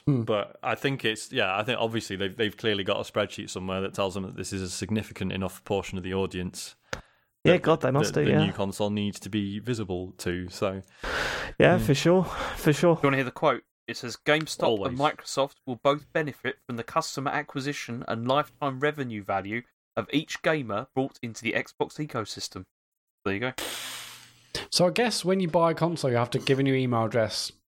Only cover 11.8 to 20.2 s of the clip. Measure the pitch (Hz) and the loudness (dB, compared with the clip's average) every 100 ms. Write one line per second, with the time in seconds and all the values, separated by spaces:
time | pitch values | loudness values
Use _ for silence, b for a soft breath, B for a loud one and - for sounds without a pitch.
11.8 | - 139 165 185 175 B B B 160 143 | 4 4 6 4 4 B B B 2 6
12.8 | 175 160 139 135 123 - 151 123 _ _ | 6 6 4 2 0 2 2 2 _ _
13.8 | - 113 123 - - 151 156 - 160 107 | -10 -8 -8 -4 2 2 2 0 2 2
14.8 | 98 127 147 - - - 139 _ - 117 | 0 0 0 0 -6 -2 -2 _ -10 0
15.8 | 143 147 - 165 151 - 123 - - 117 | 2 2 0 -2 -2 -4 -6 -6 -8 -8
16.8 | - 160 - - 135 147 143 143 139 143 | -2 -2 -2 -4 -2 -2 -4 -6 -4 -6
17.8 | - 120 - 110 120 139 143 - 143 131 | -8 -8 -6 -4 2 2 0 -4 -4 0
18.8 | 147 151 123 107 98 98 98 113 - _ | -2 0 -6 -6 -2 -2 -2 -6 -8 _
19.8 | _ - 107 143 | _ -6 0 -2